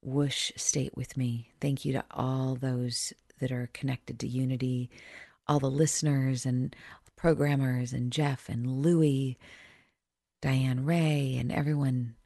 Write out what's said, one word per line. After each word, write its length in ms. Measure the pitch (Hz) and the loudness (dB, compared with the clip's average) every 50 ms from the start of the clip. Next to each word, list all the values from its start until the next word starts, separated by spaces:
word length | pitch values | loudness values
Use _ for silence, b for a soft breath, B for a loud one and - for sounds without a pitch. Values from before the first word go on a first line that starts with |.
whoosh 500 | - 131 131 143 143 143 135 - - - - | -6 -2 0 0 0 0 0 -2 -4 -4 -4
state 380 | - - - - 151 131 139 - | -4 -4 -2 0 -2 -2 -4 -6
with 200 | - 127 - - | -8 -10 -8 -4
me. 340 | 135 127 120 117 120 117 _ _ _ | -4 -2 -2 -2 -4 -8 _ _ _
Thank 240 | - 147 139 131 - | -2 -2 -2 0 -2
you 100 | 143 131 | -2 -2
to 100 | 135 - _ | -2 -4 _
all 440 | - - 120 127 131 131 131 131 131 | -6 -4 -2 -2 0 0 0 -2 -2
those 580 | 123 131 131 127 123 123 123 123 - - - - _ _ _ - - | -2 -2 -2 -2 -2 -2 -2 -4 -4 -6 -6 -10 _ _ _ -8 -6
that 100 | 135 127 | -4 -4
are 200 | 131 123 123 123 | -2 -4 -4 -6
connected 460 | _ - - 135 131 - _ - 127 117 | _ -6 -4 -4 -4 -4 _ -12 -10 -6
to 80 | - 131 | -6 -4
Unity, 640 | 123 127 131 131 131 123 131 127 127 123 123 123 B B B B B B B B B B _ | -2 -2 0 0 -2 -2 -2 -2 -2 -2 -4 -6 B B B B B B B B B B _
all 120 | - 147 147 | 2 2 2
the 120 | 135 135 | 2 2
listeners 760 | 131 143 160 151 - - - 151 143 135 131 131 131 123 - | 2 4 2 2 2 0 2 2 2 2 2 2 0 0 0
and 300 | 131 127 127 127 135 B B B B B B B - _ | 0 0 0 0 -2 B B B B B B B -20 _
programmers 760 | - - 170 160 - 143 143 143 139 135 131 127 123 123 120 | 2 4 4 4 6 4 2 2 2 2 0 0 0 -2 -2
and 200 | 127 127 120 123 | -2 -2 -2 -2
Jeff 360 | 123 156 151 143 135 - - - | 0 2 2 2 0 -2 -6 -6
and 180 | - 117 120 | -6 -4 -2
Louie, 720 | 127 131 131 139 170 175 165 160 151 139 135 135 131 127 B B B B B B B B B B B B B _ _ _ _ _ _ _ _ | -2 -2 2 4 4 6 6 6 6 4 2 0 -2 -4 B B B B B B B B B B B B B _ _ _ _ _ _ _ _
Diane 440 | - 143 131 131 131 131 127 127 131 | -2 0 2 2 2 2 0 0 0
Ray, 520 | 147 170 170 160 156 151 143 139 131 131 | 2 2 4 4 4 2 2 0 0 -2
and 140 | 123 123 127 | -2 -2 -2
everyone 640 | - - 143 147 151 147 143 135 127 127 123 117 113 - _ | 0 0 0 0 2 2 2 2 2 0 -2 -4 -8 -14 _